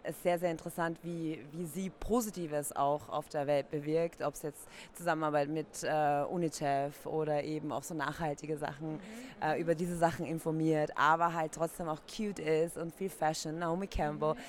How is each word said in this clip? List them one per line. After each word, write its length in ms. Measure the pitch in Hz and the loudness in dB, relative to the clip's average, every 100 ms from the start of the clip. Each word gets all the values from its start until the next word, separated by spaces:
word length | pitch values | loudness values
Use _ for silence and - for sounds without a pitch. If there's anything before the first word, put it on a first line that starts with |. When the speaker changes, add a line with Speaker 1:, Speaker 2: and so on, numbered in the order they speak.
Speaker 1:
es 200 | - 160 | -10 -2
sehr, 160 | 180 175 | 2 2
sehr 120 | 175 | 2
interessant, 480 | 160 170 - 165 165 | -2 -4 -2 -2 -2
wie, 420 | 170 170 160 160 143 | -6 -4 -4 -6 -8
wie 140 | 160 170 | -8 -6
sie 240 | 151 190 | -4 -6
Positives 840 | - - 233 214 185 160 147 143 | -4 0 2 0 -4 -4 -2 -2
auch 360 | - 139 147 - | 2 2 2 -2
auf 180 | 147 - | -6 -2
der 180 | 151 139 | -2 2
Welt 240 | 143 139 | 2 2
bewirkt, 520 | 151 147 160 170 - | -4 0 2 0 -2
ob's 180 | 143 - | -4 -4
jetzt 260 | 151 - - - - | -8 -10 -14 -18 -16
Zusammenarbeit 560 | - 170 160 156 147 143 | -4 0 2 4 4 2
mit, 320 | 156 147 - | 0 -4 -4
äh, 400 | - 151 147 143 | 0 4 4 4
unicef 800 | 143 180 165 - 143 139 143 - | 2 2 0 2 2 2 0 -4
oder 400 | - 156 151 147 | -4 0 2 2
eben 260 | 143 156 151 | 0 -2 -2
auch 120 | 127 | -4
so 100 | - | -4
nachhaltige 640 | 160 139 151 160 143 151 151 | -2 -2 -2 -2 -2 -4 -4
Sachen, 380 | 151 143 156 | -4 -4 -6
Speaker 2:
Mhm. 60 | 156 196 226 262 - | -6 -10 -14 -14 -4
Speaker 1:
äh, 180 | 156 156 | 0 2
über 140 | 165 | 2
diese 240 | 165 180 170 | 2 0 2
Sachen 260 | 165 165 | 2 2
informiert, 680 | 143 160 165 160 160 156 151 - | -4 -2 0 2 4 4 2 4
aber 380 | 143 165 170 | 6 6 4
halt 180 | 165 156 | 2 -2
trotzdem 380 | 156 165 - 170 | -2 -4 -2 -4
auch 100 | 151 - | -4 -6
cute 320 | - 208 190 | -6 -4 -2
ist 400 | 156 160 170 - | 2 4 4 0
und 160 | 170 | -6
viel 160 | - 190 | -4 -6
Fashion, 480 | - 156 156 160 160 | 0 0 0 -2 -2
Naomi 300 | 170 175 196 | 0 0 0
Campbell. 440 | - 151 151 151 | 0 0 2 0
Speaker 2:
Mhm. 60 | 156 | 0